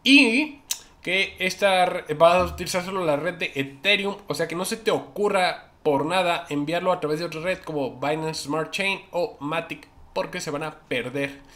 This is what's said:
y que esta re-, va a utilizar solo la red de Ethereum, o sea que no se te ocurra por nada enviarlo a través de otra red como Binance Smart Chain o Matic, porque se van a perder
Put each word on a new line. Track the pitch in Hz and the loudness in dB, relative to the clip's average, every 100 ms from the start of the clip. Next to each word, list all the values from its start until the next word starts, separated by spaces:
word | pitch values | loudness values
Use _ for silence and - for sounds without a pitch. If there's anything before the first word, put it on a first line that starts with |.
y | 254 277 233 247 302 - - - - _ | 6 8 8 4 -2 -6 -10 -10 -12 _
que | - 190 196 - | -4 -2 -2 -2
esta | 185 - 202 185 180 | -4 2 2 4 4
re-, | 180 - | 0 -4
va | 151 156 180 | 6 8 8
a | |
utilizar | 175 - 175 185 | 2 -4 -4 -4
solo | 175 190 170 | -2 -2 0
la | 143 | 0
red | 170 175 | 0 -4
de | 180 139 | -4 -4
Ethereum, | 139 139 196 202 196 196 - | -6 -2 0 2 0 -6 -6
o | - | -4
sea | 160 | -4
que | 170 | -4
no | 190 | -4
se | 226 | -4
te | 220 | 0
ocurra | 185 - - 208 190 175 - - _ | -2 -2 -2 0 2 0 -2 -12 _
por | 151 139 147 | 0 2 2
nada | 185 175 165 - | 0 0 -2 -4
enviarlo | 147 143 170 185 | -4 -2 -2 0
a | 175 | 0
través | 147 156 | 0 -4
de | 170 | -6
otra | 156 | -6
red | 175 180 | -6 -6
como | - 151 131 127 | -6 -4 -4 -4
Binance | 139 156 160 156 | -4 -2 -4 -6
Smart | 139 156 156 | -6 -4 -4
Chain | - 196 185 - | -4 -4 -4 -6
o | 175 165 - | -4 -4 -4
Matic, | 143 165 165 151 - - - | -6 -6 -6 -12 -16 -20 -10
porque | 190 175 180 | -6 -6 -6
se | 156 | -6
van | 143 | -6
a | 156 - | -6 -10
perder | - - 123 139 139 - - | -6 -4 -4 -4 -6 -8 -20